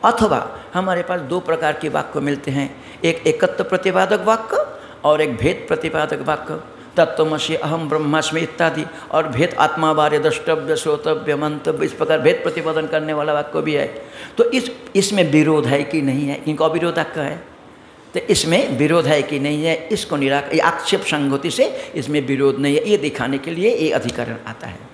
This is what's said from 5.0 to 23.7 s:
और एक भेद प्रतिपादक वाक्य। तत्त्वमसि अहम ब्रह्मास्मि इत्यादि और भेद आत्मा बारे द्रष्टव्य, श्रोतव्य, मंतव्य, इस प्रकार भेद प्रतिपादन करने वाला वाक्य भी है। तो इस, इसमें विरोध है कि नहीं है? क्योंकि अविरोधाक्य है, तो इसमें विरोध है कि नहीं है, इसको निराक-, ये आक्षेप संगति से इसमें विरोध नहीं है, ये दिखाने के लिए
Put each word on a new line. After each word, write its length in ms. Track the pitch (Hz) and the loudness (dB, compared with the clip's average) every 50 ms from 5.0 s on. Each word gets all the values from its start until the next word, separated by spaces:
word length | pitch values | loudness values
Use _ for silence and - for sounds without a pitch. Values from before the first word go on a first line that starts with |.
| - | 2
और 160 | 147 151 151 | 2 4 4
एक 160 | 156 147 123 | 4 0 0
भेद 280 | 110 107 151 185 - - - | 0 0 0 0 0 -2 -2
प्रतिपादक 540 | 202 - - 160 156 156 151 151 156 143 - | -2 -2 -2 -2 -2 0 -2 -2 -2 -4 -2
वाक्य। 380 | 139 151 143 - - 156 - - - - - - - - | -2 -4 -4 -4 -8 -10 -10 -10 -14 -20 -20 -20 -4 2
तत्त्वमसि 580 | - 165 156 - - 160 156 156 151 - - 160 | 2 2 2 4 0 0 0 0 -2 -2 -2 -2
अहम 340 | 165 - 156 156 165 160 147 | -2 -2 -2 -2 -2 -2 -2
ब्रह्मास्मि 520 | 147 156 156 147 147 156 151 - 160 160 | -2 0 0 2 0 0 0 0 -2 -2
इत्यादि 440 | 165 165 - - 170 165 156 156 156 - - - - - | -4 -4 -2 0 0 0 0 -2 -6 -8 -10 -16 -12 -2
और 180 | - 156 160 151 | 0 0 0 0
भेद 260 | 127 113 160 180 - - | 0 0 0 0 2 2
आत्मा 340 | 143 156 156 160 160 156 156 | 2 2 2 2 2 2 4
बारे 260 | 151 151 151 147 147 | 4 4 4 4 4
द्रष्टव्य, 580 | 143 156 151 - - - 160 156 - 175 156 | 2 2 0 0 0 0 0 0 0 -2 -2
श्रोतव्य, 600 | 156 - 165 151 143 - 160 156 156 - 151 147 | -2 0 0 -2 0 2 0 0 0 0 -2 -2
मंतव्य, 500 | 139 151 151 151 147 - 160 156 - 156 | 0 0 -2 -4 -2 -2 -2 -2 0 -2
इस 60 | 151 - | -2 0
प्रकार 260 | - - 156 160 151 | -2 0 2 2 4
भेद 180 | - 151 180 - - | 4 4 4 4 0
प्रतिपादन 440 | - - 175 160 160 160 160 156 | -4 -4 -2 -2 -2 0 0 -2
करने 260 | 156 156 156 156 156 156 | 0 -2 -2 -2 -2 -2
वाला 200 | 151 147 156 151 | -2 0 0 0
वाक्य 280 | 147 147 - - 165 | 0 -2 -2 -2 -2
भी 140 | - 156 151 | -2 0 0
है। 120 | 143 139 139 - - - - - - - - - - | 0 0 -2 -4 -10 -14 -14 -16 -16 -16 -14 0 2
तो 60 | - | 2
इस, 260 | 466 285 262 - - - - - - - | 2 2 0 -2 -2 -8 -12 -16 0 2
इसमें 360 | 196 190 - 208 196 180 151 139 | 2 2 4 4 2 2 6 6
विरोध 340 | 151 151 156 160 151 139 | 6 6 6 4 4 4
है 160 | 120 139 143 143 | 4 2 2 0
कि 180 | - - 160 139 | 0 -2 0 0
नहीं 240 | 139 131 135 147 | 2 0 0 0
है? 80 | 139 143 | -2 -4
क्योंकि 300 | 143 - 156 151 147 156 | -4 -4 -4 0 2 2
अविरोधाक्य 560 | 160 156 170 165 170 160 165 156 - - 165 | 2 2 2 0 0 0 0 -2 -2 -4 -6
है, 220 | 147 139 151 170 - - - - - - - - - - - - - - - | -4 -4 -6 -8 -12 -18 -20 -20 -20 -20 -20 -20 -20 -20 -20 -20 -20 -6 -6
तो 60 | 143 | -6
इसमें 580 | - - - 120 - 151 165 - - 127 139 120 | -2 0 0 0 2 2 2 2 2 0 0 0
विरोध 280 | 147 151 165 170 160 | 2 2 2 2 2
है 160 | - 156 147 135 | 2 2 0 0
कि 180 | 143 151 139 | -2 -4 -2
नहीं 240 | 135 147 147 151 151 | -2 -2 -2 0 0
है, 240 | 165 160 156 - - 220 | 0 -2 -2 -2 -4 -4
इसको 240 | 196 - - 170 | -4 -4 -4 -2
निराक-, 380 | 147 139 139 139 143 143 - - | -2 0 0 0 0 -2 0 0
ये 60 | 160 | 2
आक्षेप 420 | - 170 170 - - - - 185 - | 2 2 2 0 -2 -2 -2 0 0
संगति 480 | - - 147 143 139 135 139 143 170 | -2 -2 0 0 0 0 0 -2 -4
से 420 | - - 262 - - - - - - | 2 2 2 2 2 -6 -10 -8 -8
इसमें 320 | 165 139 - 151 147 139 | -8 -6 -2 -2 -2 0
विरोध 320 | 127 135 131 139 139 135 - | 0 0 2 4 2 2 2
नहीं 180 | 139 143 139 | 0 2 2
है, 140 | 151 156 202 | 2 2 2
ये 60 | 208 | 2
दिखाने 420 | 196 - 151 139 - 131 123 135 135 | 2 2 -2 -2 -2 -4 -2 -2 -4
के 120 | - 165 | -4 -6
लिए 200 | 170 165 185 220 | -4 2 2 2